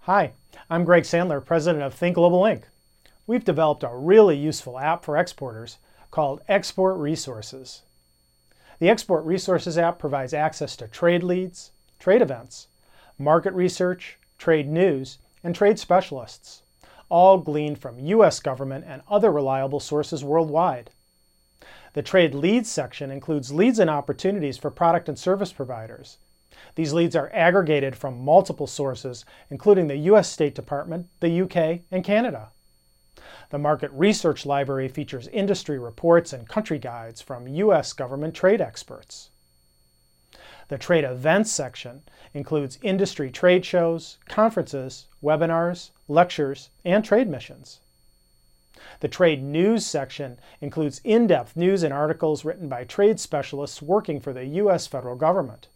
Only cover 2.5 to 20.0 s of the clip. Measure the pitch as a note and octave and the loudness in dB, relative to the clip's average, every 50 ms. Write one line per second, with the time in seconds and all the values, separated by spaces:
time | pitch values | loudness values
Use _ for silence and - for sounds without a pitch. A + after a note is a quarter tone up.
2.5 | F3+ A2 - _ _ _ _ _ _ _ _ - _ _ _ - A3+ B3 G#3+ - | 0 -2 -8 _ _ _ _ _ _ _ _ -20 _ _ _ -4 -4 -2 0 0
3.5 | D#3+ D3 D#3+ D3+ D3 - - B2 A#2+ B2 C#3 E3 G3 A3+ G#3+ F#3+ D#3 C#3 C#3+ D#3 | 0 2 2 0 0 -2 -6 -10 -8 -6 2 6 8 8 8 8 6 2 -2 -4
4.5 | D3+ - - C3 B2 B2+ C#3 D3+ E3 - - - D3 D3+ F3 F3 - - C#3+ B2+ | -4 -6 -10 -12 -12 -6 -4 -4 -4 -4 -4 -4 -2 -2 -2 -2 -6 -12 -14 -12
5.5 | A2 A2 A#2 A#2+ - _ _ _ _ _ - _ - - D3+ C#3 C#3 D#3 - - | -12 -14 -16 -18 -20 _ _ _ _ _ -20 _ -4 -2 -2 -2 -4 -6 -2 0
6.5 | G3+ G3+ - - - - F#3+ F#3 F#3+ F3+ D3+ C#3+ D#3+ D#3 - C#3 B2 G#2+ G#2+ - | 0 0 0 -2 -2 0 0 0 0 0 -2 -4 -4 -4 -6 -12 -12 -12 -14 -14
7.5 | - C3 C3 - - - _ _ _ _ _ _ _ _ _ _ _ _ _ _ | -16 -18 -18 -18 -20 -20 _ _ _ _ _ _ _ _ _ _ _ _ _ _
8.5 | _ _ _ _ - - E3 F3 A3+ A3 - - F#3 D#3 D#3+ D#3 F3+ F#3+ - - | _ _ _ _ -8 0 2 2 2 2 2 -2 -2 -2 0 -2 -4 -4 0 0
9.5 | F#3 D#3+ - F3+ D#3 E3+ E3+ E3+ E3+ - - D3 C3+ C#3 C3 B2 D#3+ D3 D3+ D#3 | -2 -2 -2 -2 -2 0 0 0 -2 -4 -6 -6 -4 -4 -6 -4 -4 -2 -2 -2
10.5 | D3+ - D3+ - - - A#2+ A2 - - - E3+ F3 F3 F3 F3+ F3+ F3+ F#3 F3+ | -2 -6 -10 -10 -10 -14 -14 -16 -8 0 2 2 2 2 0 -2 -2 -2 -4 -6
11.5 | - - - - _ _ _ _ _ _ - F3+ F#3+ B3+ A#3+ C3+ C3+ A#2 B2 - | -10 -16 -20 -20 _ _ _ _ _ _ 2 4 4 4 4 2 -2 -12 -14 -20
12.5 | - - - _ _ _ _ _ _ - - _ _ _ C#3 D3 D#3 E3 D#3 G3+ | -20 -20 -20 _ _ _ _ _ _ -20 -20 _ _ _ 2 4 4 4 4 0
13.5 | F#3 F#3 F3+ F3+ F3+ - F#3 F3+ F3+ F3 - - - _ _ _ _ _ - - | -2 0 0 0 0 0 -2 -2 -2 -6 -10 -20 -20 _ _ _ _ _ 2 2
14.5 | D#3+ D#3 C#3+ C#3 D#3 E3 F#3 G3 D3+ C3 C3+ - - _ _ _ _ _ - G3+ | 2 2 2 -2 0 2 2 2 2 -2 -6 -10 -16 _ _ _ _ _ -8 -8
15.5 | E3 - D#3 D3+ D#3+ D#3 - - F3 F#3 F#3 - D3 C3 A#2 - - - _ - | -2 2 2 2 2 2 0 2 2 2 2 0 -12 -14 -14 -16 -20 -20 _ -20
16.5 | - - _ _ _ _ _ - - - - _ F3 E3+ F3+ F#3+ F#3+ F#3 D3+ D#3 | -20 -20 _ _ _ _ _ -20 -20 -20 -8 _ 4 8 8 8 8 6 4 -2
17.5 | D3 D3+ D3+ D3 D3 - - C3 A#2 B2 C3 D#3 G3+ A3+ G#3+ E3 - - - C#3+ | -4 -4 -4 -4 -6 -8 -10 -16 -14 -10 -4 2 6 6 6 6 6 0 -6 -6
18.5 | C3 B2 C#3 C3+ C3+ C#3 - F3 C#3 C#3 - _ G#3 G#3 G3+ G#3+ D#3 D3 C#3 C3+ | -6 -4 -8 -8 -8 -10 -12 -16 -18 -18 -8 _ 0 4 4 4 4 4 0 0
19.5 | C3+ C3+ C3+ C3+ C#3+ C#3+ - - D3 D3 | 0 -2 -2 -2 -4 -6 -6 -4 -4 -4